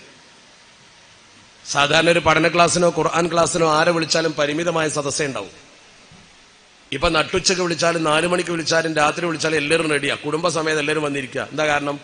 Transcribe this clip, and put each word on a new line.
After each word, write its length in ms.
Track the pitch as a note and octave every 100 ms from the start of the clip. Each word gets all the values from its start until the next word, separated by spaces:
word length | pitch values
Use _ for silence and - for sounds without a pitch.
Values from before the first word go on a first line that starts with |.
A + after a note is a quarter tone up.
| - - - - - - - - - - - - - - - - -
സാധാരണ 400 | C#3+ C#3+ D#3 E3
ഒരു 80 | E3+
പഠന 300 | D#3 D#3 E3
ക്ലാസ്സിനോ 400 | E3+ E3+ F3+ F3
ഖുർആൻ 440 | D#3+ D#3 D#3+ E3+
ക്ലാസ്സിനോ 420 | E3+ D#3+ F3 D#3+
ആരെ 160 | D3+ E3
വിളിച്ചാലും 420 | E3 D#3+ E3 D#3+
പരിമിതമായ 560 | D#3 C#3+ D3 F3 E3 D#3
സദസ്സേ 380 | D3+ C#3 C3 D3
ഉണ്ടാവും. 240 | A#2 F#2 - - - - - - - - - - _ _ _ -
ഇപ്പൊ 160 | C3+ E3+
നട്ടുച്ചക്ക് 520 | D#3+ C3 F#3+ - F3+
വിളിച്ചാലും 440 | F3 D#3+ E3+ E3+
നാലു 220 | D#3+ D3+ F3
മണിക്ക് 240 | F3+ E3
വിളിച്ചാലും 440 | E3+ D3+ E3 D#3+
രാത്രി 320 | D#3 D3+ D3+ E3+
വിളിച്ചാലും 300 | D#3 D#3+ D#3
എല്ലാവരും 340 | C#3+ E3 D#3+
റെഡിയാ, 240 | C#3+ C#3
കുടുംബസമേതം 680 | A#2 D3 D3+ F3 E3 D#3 D#3
എല്ലാവരും 220 | D3 D#3
വന്നിരിക്കുക. 460 | D3 C#3 B2+ B2 G#2
എന്താ 160 | C#3+ D#3
കാരണം? 340 | D3 C#3+ C#3+